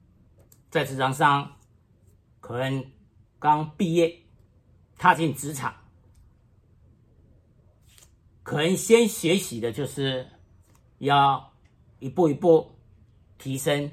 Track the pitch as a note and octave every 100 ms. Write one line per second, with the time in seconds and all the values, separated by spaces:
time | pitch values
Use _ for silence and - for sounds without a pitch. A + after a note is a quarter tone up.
0 | _ _ _ _ _ _ _ E3 C#3 C3+
1 | C3 C3+ D3+ C#3+ C#3 - _ _ _ _
2 | _ _ _ _ - A#2+ C3 C3+ B2 -
3 | _ _ _ _ D3 D3+ D#3 - F#3+ E3+
4 | E3 - _ _ _ _ _ _ _ -
5 | - - D#3+ - C#3 C#3+ B2 - _ _
6 | _ _ - _ _ _ _ _ _ _
7 | _ _ _ _ _ _ _ _ _ _
8 | - _ _ _ - D3 E3 F#3 - A3+
9 | A3+ - E3 F#3+ - A#2 A#2 A2+ C3+ -
10 | C#3 C3 C3 - _ _ _ _ _ -
11 | C3+ C#3+ C#3 C3+ - _ _ _ _ -
12 | C3+ - E3 C#3+ F3+ D#3+ - - _ _
13 | _ _ _ - C3+ C3+ D#3 C#3+ D3